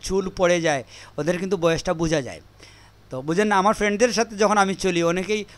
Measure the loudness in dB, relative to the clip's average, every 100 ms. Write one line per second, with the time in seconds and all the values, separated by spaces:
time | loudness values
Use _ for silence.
0 | -4 -2 -2 0 2 4 2 -2 -6 -18
1 | -14 -6 -2 -2 -2 0 0 0 -2 -2
2 | 0 -2 -4 -12 -20 -20 -20 -20 -20 -20
3 | -14 -8 -2 0 2 4 2 2 0 2
4 | 2 0 -2 0 2 2 2 0 -2 0
5 | 0 0 -2 -4 -6